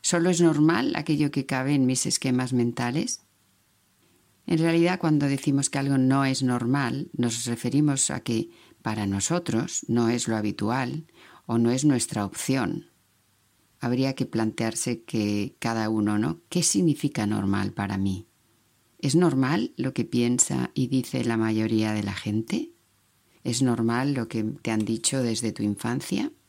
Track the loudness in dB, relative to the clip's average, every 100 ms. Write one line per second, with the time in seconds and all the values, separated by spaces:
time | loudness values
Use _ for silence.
0 | 0 2 2 4 4 6 4 4 0 -2
1 | -2 0 2 0 -2 -2 0 2 2 2
2 | -2 -2 0 0 0 0 0 0 -2 -2
3 | -4 -6 _ _ _ _ _ _ _ _
4 | _ _ _ _ -2 0 2 4 2 2
5 | 2 2 2 0 0 0 0 -2 0 2
6 | 4 4 2 0 0 0 0 0 0 -4
7 | -6 -2 -2 -2 -4 -4 0 2 2 2
8 | -2 -2 -2 -2 -4 -10 -20 _ -6 -2
9 | -2 0 0 -2 0 -2 -2 -6 0 2
10 | 2 2 0 -2 -2 -2 -2 -2 -2 -6
11 | -10 -20 -20 -20 -2 2 4 4 4 4
12 | 0 -4 -4 -4 -2 0 0 -4 -10 _
13 | _ _ _ _ _ _ _ _ -2 0
14 | 0 0 -2 0 -2 -2 -4 -2 -6 -6
15 | -4 -2 0 0 -4 -4 -4 -2 0 0
16 | 0 0 -2 -4 _ -2 0 2 2 2
17 | -2 -2 -2 0 0 0 -2 -4 -4 -2
18 | -2 -2 -8 _ _ _ _ _ _ _
19 | 2 4 4 2 2 0 -2 -4 -4 -2
20 | -2 2 2 2 0 0 -2 -2 0 0
21 | -2 -2 -2 0 0 0 0 0 0 -2
22 | -4 -6 -4 -4 -2 -4 -4 _ _ _
23 | _ _ _ _ -6 0 2 2 0 0
24 | -2 -2 -4 -4 -4 -4 -4 -2 0 -2
25 | -2 0 -2 -2 -4 -2 -2 -2 -4 -4
26 | -4 -4 -4 -8